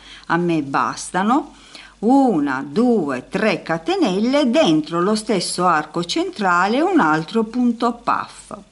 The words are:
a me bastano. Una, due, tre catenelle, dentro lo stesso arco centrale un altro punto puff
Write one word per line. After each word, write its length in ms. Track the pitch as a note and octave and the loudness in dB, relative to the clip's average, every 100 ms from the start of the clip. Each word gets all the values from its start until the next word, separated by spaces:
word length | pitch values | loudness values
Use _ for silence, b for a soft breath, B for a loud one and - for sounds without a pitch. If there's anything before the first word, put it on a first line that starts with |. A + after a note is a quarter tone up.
| B B B | B B B
a 100 | E3+ | -2
me 260 | F3 D#3+ | 0 -2
bastano. 920 | C3+ C#3+ A#2 - - F3+ G3+ C#4 - B B B B B | -2 -2 -2 -4 -6 -2 0 0 -2 B B B B B
Una, 640 | G#3+ C#4 B3+ E3 C#3+ C3 C#3+ | 2 4 4 2 0 -4 -4
due, 640 | D3+ B3 A3+ C#3+ B2+ - | 0 2 2 0 -4 -4
tre 340 | F#3+ G3+ E3 | -2 0 -2
catenelle, 880 | - E3 - G4 B3 F#3 A#3 C#4+ B3+ | -2 -4 -2 0 0 0 0 2 2
dentro 500 | C#4+ A#3+ D#3 D3+ E3+ | 2 4 2 0 -2
lo 140 | F#3 | 0
stesso 520 | G#3+ A3+ G3 - - F3+ | 0 -2 -2 -2 0 2
arco 380 | D#3 D3+ F3 | 2 0 -6
centrale 760 | F3 E4 F#4 E4+ F#3+ F3 G3 B3 | -4 -2 -4 -2 0 2 2 2
un 200 | F4+ E4 | 2 2
altro 440 | D#3+ D#3 D#3+ A3+ | 2 0 -2 -2
punto 480 | A3 B3 A#3+ A3+ A#3+ | -2 0 0 0 -2
puff 640 | A#3 - A#2+ - - - G3 - | -2 -2 -4 -4 -16 -16 -16 -16